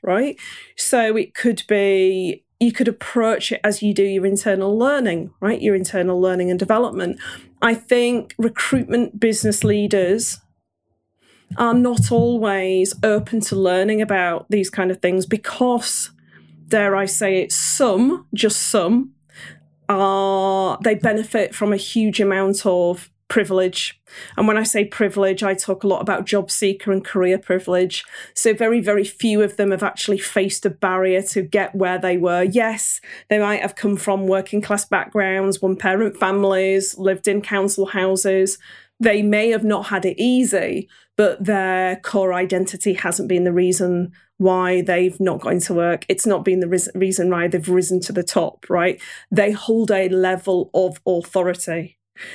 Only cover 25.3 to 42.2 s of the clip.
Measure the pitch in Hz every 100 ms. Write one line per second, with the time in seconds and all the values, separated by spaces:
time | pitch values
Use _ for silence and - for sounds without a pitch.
25.3 | 190 202 190 - 190 202 180 190 190 -
26.3 | 202 180 - 202 196 208 190 196 202 180
27.3 | 190 - 185 185 180 180 - - - -
28.3 | - 233 214 226 233 196 208 202 - 233
29.3 | 208 202 202 202 185 202 - - 196 -
30.3 | - 196 - 196 151 190 185 190 185 196
31.3 | 208 165 202 190 202 190 180 185 180 175
32.3 | 175 185 220 226 214 - - - - -
33.3 | 208 208 208 - - 214 202 - 196 190
34.3 | 190 190 208 202 202 - 202 - 214 190
35.3 | 190 196 196 190 190 190 196 220 214 190
36.3 | 196 196 190 190 190 196 - 190 180 -
37.3 | 202 202 202 196 202 190 202 190 190 196
38.3 | 190 190 - - - - _ 226 208 208
39.3 | 208 226 220 214 196 202 196 185 - 240
40.3 | 254 254 190 - 185 - - _ - 208
41.3 | - 196 202 190 185 185 185 - 202